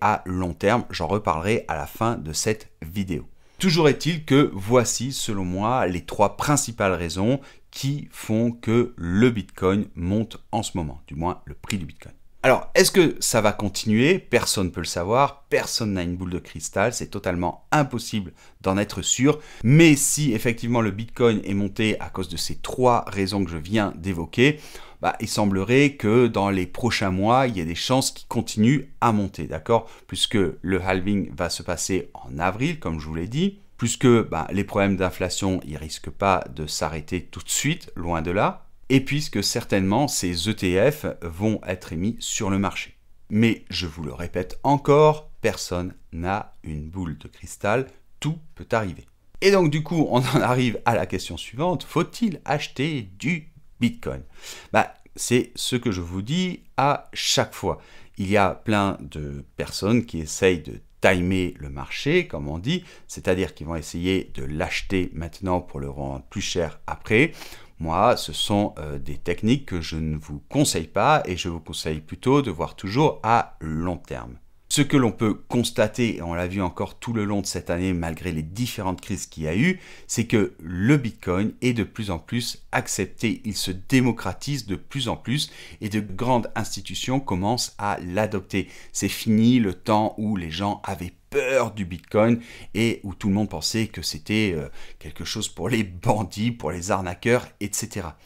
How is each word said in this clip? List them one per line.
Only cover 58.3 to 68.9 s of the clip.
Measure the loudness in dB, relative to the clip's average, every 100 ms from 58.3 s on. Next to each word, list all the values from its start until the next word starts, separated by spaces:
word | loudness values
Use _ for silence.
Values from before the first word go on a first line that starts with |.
| 4
a | 4
plein | 2 0 2 2 -2
de | -8 -10 -8 -10 -12 -10
personnes | -8 -4 2 2 0
qui | -6
essayent | -6 2 2 2
de | -4 -14 -18 0
timer | 2 4 2 0 -2 -6
le | -12
marché, | -10 -10 -6 0 0 -2
comme | -6 -6
on | -6
dit, | -2 -4 -4 -20 -16
c'est-à-dire | -6 -2 0 0 -6
qu'ils | -8
vont | -8
essayer | -6 -4 0 0 -2 -8
de |
l'acheter | -6 -4 -4 -4 -2 -2 -2
maintenant | -6 -10 -6 -2 -2
pour | -2 -8
le | -8
rendre | -6 -8 -8 -8
plus | -6
cher | -4 -2 -2 -4 -10
après. | -8 2 4 4 -2 -16 -18 -18 -8
Moi, | -2 2 4 2
ce | -2
sont, | -4 0 0 0 -4
euh, | -8